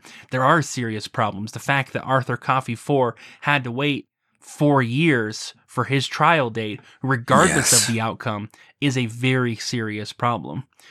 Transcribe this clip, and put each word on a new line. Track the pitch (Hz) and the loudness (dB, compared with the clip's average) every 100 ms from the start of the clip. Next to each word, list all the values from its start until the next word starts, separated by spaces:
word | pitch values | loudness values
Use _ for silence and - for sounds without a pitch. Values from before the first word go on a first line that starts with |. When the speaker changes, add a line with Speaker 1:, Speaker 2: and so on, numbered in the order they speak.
| - - - | -8 -20 -6
Speaker 1:
There | 131 | 2
are | 131 165 | 4 4
serious | 143 - 117 107 - | 2 -4 -4 -6 -6
problems. | - 107 98 110 | -2 -2 -2 -8
The | 113 | -8
fact | - 139 131 | -2 -2 -2
that | - | -6
Arthur | 127 131 123 123 | 0 0 0 -6
Coffey | - 131 123 | 0 -2 -2
four | 113 - 143 123 - - - | -8 0 2 2 -2 -14 -8
had | - 143 123 | 0 0 0
to | |
wait | 120 147 135 - _ _ _ | -4 -2 -2 -6 _ _ _
four | - - 147 139 | -14 0 4 4
years | 120 127 170 127 107 110 - - _ | 2 2 2 2 0 -6 -12 -16 _
for | - | -6
his | 117 139 123 | 0 0 -2
trial | - 156 165 123 | 0 2 4 0
date, | 113 110 101 - - | -4 -6 -8 -14 -8
regardless | 131 131 123 131 180 156 123 | -4 -2 4 4 6 4 2
Speaker 2:
Yes. | - - | 2 2
Speaker 1:
of | |
the | 113 | 0
outcome, | 113 98 120 104 104 - - - | -2 -4 -6 -6 -8 -14 -20 -4
is | 143 127 | -2 0
a | 117 | -4
very | 117 127 131 123 110 | -2 0 2 0 -2
serious | - 120 110 104 104 | -6 -4 -4 -6 -10
problem. | - 120 113 64 78 - _ - | -4 -2 -2 -6 -10 -12 _ -20